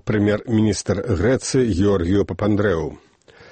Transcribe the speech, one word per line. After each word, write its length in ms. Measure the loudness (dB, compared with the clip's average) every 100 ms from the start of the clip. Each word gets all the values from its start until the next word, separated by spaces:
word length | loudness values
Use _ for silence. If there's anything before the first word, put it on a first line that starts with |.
| -2
прэм'ер-міністр 920 | 0 2 0 0 2 2 0 -2 -4 -2 0
Грэцыі 540 | 0 0 0 0 0
Георгію 480 | 2 2 2 2 0
Папандрэу. 720 | 0 -2 0 0 0 -2 -4 -10 _ _ _ -20 -20